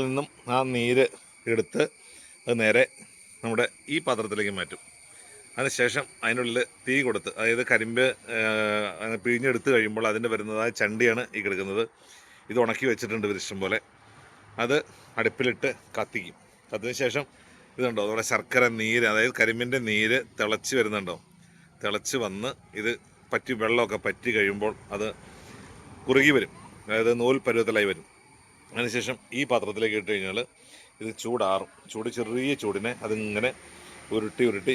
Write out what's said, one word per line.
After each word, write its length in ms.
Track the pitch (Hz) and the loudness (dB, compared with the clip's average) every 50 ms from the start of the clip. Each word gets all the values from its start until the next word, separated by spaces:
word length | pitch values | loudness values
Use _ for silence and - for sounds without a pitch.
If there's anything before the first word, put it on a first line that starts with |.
| 135 | 0
നിന്നും 220 | 131 131 139 147 - - - - 120 - | 0 -2 -4 -4 -6 -12 -16 -6 -2 0
ആ 40 | 131 131 131 127 | 0 0 0 0
നീര് 300 | 120 120 120 123 131 131 - - - - - _ - - - 113 | 0 0 2 4 4 4 4 0 -6 -18 -20 _ -10 -4 -2 0
എടുത്ത് 280 | 113 - - - - 151 147 - _ - - - - - - - - _ | 0 0 0 0 0 0 0 -2 _ -20 -20 -20 -20 -20 -20 -20 -12 _
അത് 80 | 120 120 113 110 | -4 0 2 4
നേരെ 200 | 107 107 120 131 - - - - - - - - - - - | 4 6 6 4 2 0 -8 -20 -20 -20 -20 -20 -20 -20 -10
നമ്മുടെ 260 | - 117 113 113 120 - - - _ - 143 | -6 -2 0 0 0 0 -2 -10 _ -6 -6
ഈ 40 | 165 160 135 | -4 -2 0
പാത്രത്തിലേക്ക് 460 | 123 107 110 101 104 104 104 101 101 104 | -2 -2 -2 -4 -4 -2 -2 -2 -4 -4
മാറ്റും. 220 | - - 92 - - - - - - - - - - - - - - - - - | -6 -8 -10 -14 -18 -20 -20 -20 -20 -20 -20 -20 -20 -20 -20 -20 -20 -14 -6 -4
അതിനുശേഷം 480 | 135 135 - - 123 120 110 143 131 - - - 117 | -4 -4 0 2 0 2 2 -2 -6 -6 -10 -6 -2
അതിനുള്ളിൽ 360 | 113 117 123 123 120 117 123 120 - - - - | -2 0 0 -2 -2 0 -2 -2 -2 -6 -10 -4
തീ 160 | 127 131 143 135 123 | -2 0 0 2 0
കൊടുത്ത്, 200 | 107 98 - 101 - - | -2 -2 -4 -6 -6 -2
അതായത് 260 | 110 113 117 120 123 - 123 | 0 0 2 0 2 2 0
കരിമ്പ്, 320 | 110 110 113 117 123 127 131 113 - - 117 117 113 | 0 0 0 2 2 2 2 2 -2 -8 -6 -4 -2
ഏ, 20 | 110 110 110 107 107 107 104 107 104 98 85 82 | 0 0 2 0 0 0 0 0 -2 -4 -6 -8
അങ്ങനെ 180 | 107 113 113 101 - | -6 -6 -6 -4 -2
പിഴിഞ്ഞെടുത്ത് 440 | 120 120 117 131 135 123 113 - 139 131 | 0 0 2 2 0 0 0 2 2 4
കഴിയുമ്പോൾ 320 | 117 110 107 107 110 113 110 104 | 4 4 2 0 0 0 0 0
അതിൻ്റെ 180 | 113 117 113 110 | 0 -2 -2 -2
വരുന്നതായ 360 | 107 104 110 107 107 113 117 113 - 110 | -4 -4 -4 -4 -2 -2 -2 -2 -2 -2
ചണ്ടിയാണ് 420 | 104 107 107 123 117 113 120 120 - 107 107 | -2 0 2 2 2 2 2 -2 -6 -6 -4
ഈ 40 | 98 101 | -4 -2
കിടക്കുന്നത്. 360 | 98 90 98 98 98 107 113 - - _ - - - - - - - - - - | -2 -2 -4 -2 -2 -2 -4 -4 -8 _ -20 -20 -20 -20 -20 -20 -20 -20 -14 -2
ഇത് 80 | 107 123 117 113 | 2 2 2 2
ഉണക്കി 180 | 110 - 131 127 113 | 2 0 0 0 0
വെച്ചിട്ടുണ്ട് 340 | - 120 101 113 113 104 104 | 0 -2 -6 -4 -4 -2 -2
ഇവർ 100 | 101 92 - | -2 -4 -6
ഇഷ്ടം 160 | - 104 95 95 | -8 -6 -6 -2
പോലെ. 140 | 92 107 113 - - - _ - - - - - - - - - - - 113 117 | -2 -2 -2 -4 -8 -18 _ -20 -20 -20 -20 -20 -20 -20 -20 -20 -14 -4 -4 0
അത് 160 | 120 139 151 - - - - - - - 113 | 2 2 0 0 -4 -12 -20 -20 -8 -6 0
അടുപ്പിലിട്ട് 520 | 110 113 - - 123 127 117 - - 135 120 - - - - 110 | 0 0 0 0 0 -2 0 0 -2 -4 -4 -6 -12 -10 -6 -6
കത്തിക്കും. 380 | 104 - - 110 90 85 - - - - _ _ _ - | -6 -4 -6 -8 -10 -10 -14 -18 -20 -20 _ _ _ -10
കത്തിയ 240 | 110 104 101 120 120 - 135 | -10 -6 -6 -6 -4 -2 -2
ശേഷം 200 | 120 107 143 143 - - - - - - - - - - - | 0 0 -2 -6 -6 -12 -20 -20 -20 -20 -20 -20 -16 -6 -2
ഇതുണ്ടോ 220 | 127 120 117 107 101 | -2 0 0 0 0
നമ്മുടെ 180 | 104 110 113 107 - | 0 -2 -2 0 0
ശർക്കര 340 | 123 107 92 - - 127 123 117 117 110 | 0 0 0 0 4 4 4 4 2 0
നീര്, 260 | 110 110 117 120 117 107 | 0 0 2 2 4 4
അതായത് 240 | 107 110 113 127 120 - | 4 4 2 2 2 2
കരിമ്പിൻ്റെ 420 | 113 113 113 117 123 123 131 135 120 110 | 2 2 2 0 -2 -2 -2 -2 -2 0
നീര് 280 | 107 107 110 107 120 135 - - - - | 0 2 2 2 2 0 0 -4 -4 -4
തിളച്ച് 340 | 110 107 113 107 - - - 127 | -2 0 0 -2 -2 0 2 2
വരുന്നുണ്ടോ, 360 | 110 107 107 104 95 90 85 - - _ - - - - - - - _ _ - | 2 2 0 -2 -4 -6 -8 -10 -14 _ -20 -20 -20 -20 -20 -20 -20 _ _ -8
തിളച്ച് 340 | - 104 101 104 - - - 127 113 | -4 -4 -4 -4 -4 -4 -2 -2 -2
വന്ന് 260 | 101 95 101 113 135 - - - - - 107 | -2 -4 -6 -6 -6 -8 -10 -16 -14 -10 -4
ഇത് 100 | 107 117 117 - - - - _ - - | -2 -2 -2 -4 -8 -18 -20 _ -8 -4
പറ്റി, 220 | 120 113 - - 127 107 | -4 -4 -2 -4 -2 -2
വെള്ളമൊക്കെ 360 | 110 110 117 123 117 95 107 98 - | 0 2 4 2 2 2 0 -2 -4
പറ്റി 240 | 104 95 - - 123 110 107 | -4 -4 -2 -4 -2 2 2
കഴിയുമ്പോൾ 360 | 101 98 101 101 104 110 104 - - - 101 | 2 2 2 0 -2 -4 -4 -6 -10 -10 -6
അത് 100 | 101 107 107 - - - - - - - - - - - - - - - - - - - | -6 -4 -6 -6 -10 -16 -20 -20 -20 -20 -20 -20 -20 -20 -20 -20 -20 -20 -20 -20 -12 -2
കുറുകി 260 | 123 131 139 139 147 143 120 | 2 4 6 6 6 6 4
വരും, 140 | 92 - - - - - - - - | 2 0 -6 -16 -20 -20 -20 -18 -6
അതായത് 260 | 107 107 113 113 117 120 120 | -2 0 2 4 2 2 4
നൂൽ 160 | 120 123 135 135 - | 4 2 2 2 2
പരുവത്തിലായി 420 | 127 113 117 110 110 110 107 104 98 | 0 2 2 2 2 2 2 2 2
വരും. 140 | 90 80 78 - - - - - - - - _ - - - - - | 0 -2 -8 -16 -20 -20 -20 -20 -20 -20 -20 _ -20 -20 -20 -12 -6
അതിനുശേഷം 420 | 117 120 120 110 123 104 123 127 - - _ 120 123 | -6 -4 -2 -2 -4 -4 -4 -8 -8 -12 _ -6 -4
ഈ 40 | - - | 0 0
പാത്രത്തിലേക്ക് 460 | 123 113 104 101 98 110 113 110 104 107 | 0 0 0 -2 -2 -2 0 0 0 -2
ഇട്ട് 80 | 95 104 | -2 -2
കഴിഞ്ഞാൽ 280 | 107 98 95 95 95 113 127 - _ _ - - - - - - _ _ | -2 -2 -2 -4 -4 -6 -6 -8 _ _ -20 -20 -20 -20 -20 -20 _ _
ഇത് 100 | 110 113 110 - | -10 -10 -10 -8
ചൂടാറും. 480 | - 113 120 117 104 95 95 95 95 - - - - - | -4 -4 0 0 2 2 2 0 -2 -6 -12 -20 -20 -12
ചൂട്, 180 | - 110 110 120 113 120 | -10 -8 -6 -6 -4 -4
ചെറിയ 380 | 117 107 117 127 131 143 139 - 117 | -4 -4 -4 -2 -2 -2 -2 -2 -2
ചൂടിനെ 280 | 104 95 98 104 120 123 - 120 | -4 -2 -2 -4 -4 -6 -6 -6
അതിങ്ങനെ 460 | 107 110 110 107 107 104 104 117 131 - - - - - - - - - - - - 104 | -4 -4 -4 -4 -4 -2 -2 -2 -2 -2 -6 -12 -20 -20 -20 -20 -20 -20 -20 -10 -4 -4
ഉരുട്ടി 280 | 110 107 107 - - 127 117 | -2 -2 -4 0 2 2 2
ഉരുട്ടി 220 | 101 101 90 135 | 2 0 -2 -2